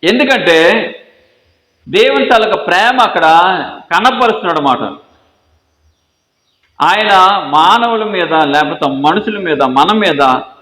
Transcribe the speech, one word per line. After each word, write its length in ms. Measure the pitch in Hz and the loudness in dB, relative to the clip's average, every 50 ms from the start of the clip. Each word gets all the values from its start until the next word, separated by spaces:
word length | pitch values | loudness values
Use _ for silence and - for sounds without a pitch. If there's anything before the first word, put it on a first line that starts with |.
| - | 0
ఎందుకంటే 840 | 165 214 254 294 262 269 233 185 175 165 160 160 175 202 226 202 - - - - _ _ _ _ _ _ _ _ _ _ _ _ _ _ _ _ - | 0 0 0 0 0 0 0 2 2 2 4 4 2 2 0 -4 -8 -12 -18 -20 _ _ _ _ _ _ _ _ _ _ _ _ _ _ _ _ -6
దేవుని 380 | 131 190 226 269 277 277 269 | 0 0 2 2 2 0 0
తాలూకు 320 | - 254 226 220 220 208 - | 2 2 0 2 0 -2 -4
ప్రేమ 420 | - - 233 - 214 233 262 254 | -4 -2 0 0 0 0 2 2
అక్కడ 220 | 233 196 - 180 165 160 160 165 175 185 190 175 139 - - - - _ 170 | 0 0 0 0 2 4 4 4 4 2 0 -4 -6 -10 -14 -18 -12 _ -4
కనపరుస్తున్నాడు 640 | 175 214 262 247 233 254 233 214 - - 185 165 156 | 0 0 0 0 0 -2 -2 -2 -2 -4 -4 -4 -2
అన్నమాట. 400 | 143 139 127 120 117 101 - - - _ _ _ _ _ _ _ _ _ _ _ _ _ _ _ _ _ _ _ _ _ _ _ _ _ _ _ _ _ _ _ _ _ _ _ - | 0 -2 -2 -2 -4 -10 -12 -14 -20 _ _ _ _ _ _ _ _ _ _ _ _ _ _ _ _ _ _ _ _ _ _ _ _ _ _ _ _ _ _ _ _ _ _ _ 0
ఆయన 280 | 180 185 208 214 208 202 190 185 190 202 196 151 143 | 0 2 0 0 2 4 4 4 4 2 0 -4 -2
మానవుల 560 | 143 151 160 175 208 233 233 233 226 220 214 | 0 2 2 4 2 2 0 0 -2 -2 -4
మీద, 300 | 214 202 185 175 160 165 | -4 -4 -4 -4 -2 0
లేకపోతే 560 | 160 160 143 143 147 151 143 160 170 160 139 | 0 0 2 0 0 0 -2 -4 -4 -4 -4
మనుషుల 480 | 135 135 139 151 170 208 214 226 214 202 | -4 -2 -2 0 0 0 -2 -4 -8 -6
మీద, 240 | 190 170 151 135 139 | -4 -4 -2 -2 -2
మన 300 | 131 127 135 147 180 214 | 0 2 0 0 2 0
మీద 300 | 220 208 185 156 139 143 131 127 127 - - - _ | 0 0 0 0 0 0 0 0 -2 -4 -10 -20 _